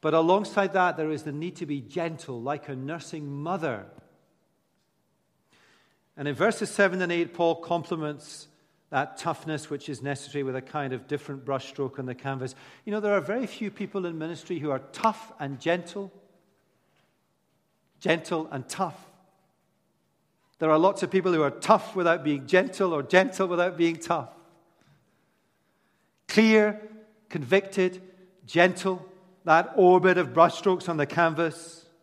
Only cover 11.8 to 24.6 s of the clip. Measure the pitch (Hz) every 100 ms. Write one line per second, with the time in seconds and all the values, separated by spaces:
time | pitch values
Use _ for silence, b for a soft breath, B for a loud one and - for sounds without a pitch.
11.8 | 135 - 127 123 139 135 127 - B B
12.8 | - 208 208 202 151 220 240 - 214 196
13.8 | 196 196 175 165 160 165 - 175 147 131
14.8 | 135 - 226 208 - - 143 135 160 175
15.8 | 175 208 196 - _ _ _ _ _ _
16.8 | _ _ _ _ _ _ _ _ _ _
17.8 | _ _ 190 165 - 175 156 143 127 -
18.8 | 185 - - _ _ _ _ _ _ _
19.8 | _ _ _ _ _ _ _ _ 160 156
20.8 | 180 196 190 190 180 165 147 - - 214
21.8 | - 190 170 170 147 143 127 180 185 185
22.8 | 190 160 139 180 190 - 190 175 175 165
23.8 | 170 165 - 165 131 - _ _